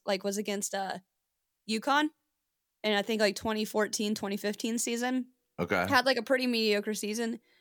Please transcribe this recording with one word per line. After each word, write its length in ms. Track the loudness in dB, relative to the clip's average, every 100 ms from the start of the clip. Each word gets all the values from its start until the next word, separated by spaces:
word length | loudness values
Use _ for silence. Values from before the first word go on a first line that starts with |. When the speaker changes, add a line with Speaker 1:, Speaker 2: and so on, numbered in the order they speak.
Speaker 1:
like, 200 | -2 -2
was 120 | -2 -4
against, 380 | -4 -4 -4
uh, 240 | -4 -6 -8 -12 _ _ _ _ _ -4
uconn. 400 | -2 2 2 2 -4 _ _ _ _ _ _
And 120 | 0 2
I 60 |
think, 180 | 2 2
like, 140 | 2 2
twenty 280 | -2 -2 0
fourteen, 480 | 0 0 0 -2
twenty 220 | -2 -2 -4
fifteen 400 | -4 -4 -4 -2
season. 500 | -2 -2 0 -2 -4 _ _ -6
Speaker 2:
Okay. 320 | 0 2 4
Speaker 1:
Had, 160 | 4 4
like, 120 | 0
a 40 |
pretty 240 | 2 0 2
mediocre 460 | 2 2 2 0
season, 460 | -4 -4 -4 -4 -6 _ _